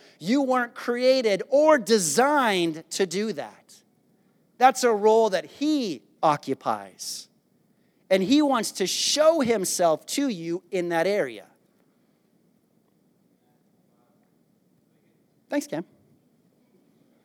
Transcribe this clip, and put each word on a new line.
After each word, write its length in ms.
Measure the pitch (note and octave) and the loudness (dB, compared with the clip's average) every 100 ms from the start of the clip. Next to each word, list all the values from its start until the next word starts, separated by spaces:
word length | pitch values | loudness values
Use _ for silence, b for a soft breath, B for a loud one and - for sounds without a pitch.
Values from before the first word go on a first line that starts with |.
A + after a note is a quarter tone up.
| b b | b b
you 240 | D#3 C4+ | -2 0
weren't 320 | C4 B3+ - | 0 0 -2
created 680 | - - A#3+ B3 C4 A3+ F#3+ G3+ | -8 -6 0 2 2 2 -2 0
or 300 | C#4 D#4 D4+ | 4 6 4
designed 1040 | G3 A3+ E3 C#3+ C4+ D4 A#3+ F#3+ E3+ D#3 - | 4 0 2 2 2 4 2 2 0 -4 -8
to 160 | - F#3+ | -4 -4
do 260 | F3 A3 | -2 -6
that. 440 | D3 A2+ - _ - _ _ _ _ _ _ _ - | -6 -12 -16 _ -20 _ _ _ _ _ _ _ 2
That's 260 | B3+ - | 2 4
a 80 | B3 | 0
role 380 | G#3+ G#3+ A3 A3 | 2 4 4 2
that 160 | F#3 D3+ | 0 -6
he 560 | - D4 D4+ A3+ C3 _ _ | -6 -2 -2 -4 -8 _ _
occupies. 1040 | D#3+ D3 - C3 C3+ G#2+ G2 - - - - _ _ _ _ _ _ _ - | 0 0 -4 -6 -4 -6 -8 -16 -14 -14 -16 _ _ _ _ _ _ _ -2
And 120 | F#3+ | -2
he 200 | F#3+ C#4+ | 2 2
wants 300 | D4 B3+ G#3 | 2 0 -4
to 140 | - F#3 | -6 -6
show 540 | - - C#4+ D#4 E4 | -4 -2 0 2 2
himself 640 | A#3 G#3+ F3+ - E3+ D#3 - | 0 -2 -2 0 0 0 -4
to 200 | - C#4 | -4 -4
you 340 | F#3 E3 F3 - | -4 -6 -8 -6
in 200 | F#3+ F3 | -6 -2
that 160 | E3+ E3+ | -2 0
area. 400 | G#3 C#3+ G#2+ E2+ _ _ _ _ _ _ _ _ _ _ _ _ _ _ _ _ _ _ _ _ _ _ _ _ _ _ _ _ _ _ _ _ _ _ _ _ _ _ _ - | 0 -2 -6 -18 _ _ _ _ _ _ _ _ _ _ _ _ _ _ _ _ _ _ _ _ _ _ _ _ _ _ _ _ _ _ _ _ _ _ _ _ _ _ _ -8
Thanks, 180 | D4 C#4+ | -6 -6
Cam. 200 | D4 G3+ _ _ _ _ _ _ _ _ _ _ _ _ _ | -8 -10 _ _ _ _ _ _ _ _ _ _ _ _ _